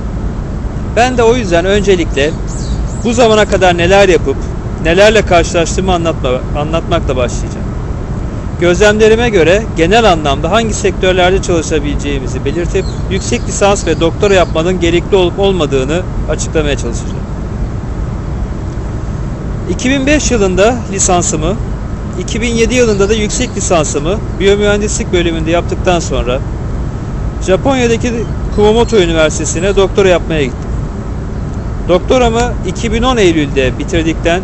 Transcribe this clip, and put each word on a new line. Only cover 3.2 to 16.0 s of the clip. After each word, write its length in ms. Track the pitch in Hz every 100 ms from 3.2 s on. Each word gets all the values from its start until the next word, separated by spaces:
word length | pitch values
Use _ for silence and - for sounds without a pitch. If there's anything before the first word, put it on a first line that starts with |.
| 226 214
kadar 320 | 202 196 185 175
neler 320 | 175 196 196
yapıp 280 | 156 139 - - - - -
nelerle 380 | 160 175 214 220
karşılaştığımı 680 | - 175 160 175 160 - 190
anlatma-, 680 | 175 165 156 139 127 - 147
anlatmakla 560 | 151 165 160 170 - 127
başlayacağım. 480 | 120 - - - - - - - - - - - - -
Gözlemlerime 680 | 175 175 208 214 220 226 240
göre 320 | 190 156 202 220 -
genel 360 | 165 226 220
anlamda 380 | 160 147 139 160
hangi 240 | 214 226
sektörlerde 680 | 214 196 - 185 185 180 190
çalışabileceğimizi 1000 | 175 170 147 156 147 139 143 139 131 131
belirtip 400 | 135 160 170 190 180 - -
yüksek 300 | 180 - 240 -
lisans 380 | - 202 202 180
ve 140 | 156
doktora 340 | 165 - 208
yapmanın 460 | 190 160 160 170 185
gerekli 360 | 170 175 - 196
olup 220 | 180 165
olmadığını 600 | 196 185 147 139 131 170